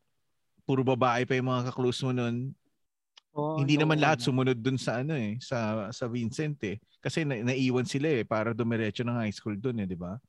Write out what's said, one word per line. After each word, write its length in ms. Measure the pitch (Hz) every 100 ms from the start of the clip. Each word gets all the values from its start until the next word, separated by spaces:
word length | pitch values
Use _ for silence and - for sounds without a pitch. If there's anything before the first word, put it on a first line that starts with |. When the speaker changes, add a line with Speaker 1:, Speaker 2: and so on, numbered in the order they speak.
| _ _ _ _ _ _
Speaker 1:
puro 160 | - 131
babae 400 | 127 127 127 120
pa 100 | 127
yung 160 | 127 127
mga 200 | 127 123
ka-close 320 | - 123 120
mo 120 | 131
nun. 400 | 127 120 120 135 - _ _ _ _ _ _ _
Speaker 2:
Oo, 260 | 147 147 156
Speaker 1:
Hindi 160 | 139
Speaker 2:
nung 100 | 147
Speaker 1:
naman 160 | 156 156
lahat 180 | 147 151
Speaker 2:
ano. 80 | 147
Speaker 1:
sumunod 320 | 127 131 120
dun 160 | 120 131
sa 260 | - 117
ano 100 | 143
eh, 240 | 156 104 120
sa, 200 | - 123 110 110 101
sa 160 | - 120
Vincent 500 | 120 113 - 151 143
eh. 140 | 104 101 _ _
Kasi 240 | - -
na-, 200 | 151 120
naiwan 420 | 120 131 127 127
sila 240 | 123 139 156
eh, 160 | 131
para 260 | 104 110 107
dumiretso 520 | 113 117 113 107 -
ng 160 | 120 120
high 160 | 110
school 200 | - 113
dun 220 | 101 127 113
eh, 100 | 95
di 80 |
ba? 220 | 87 87 110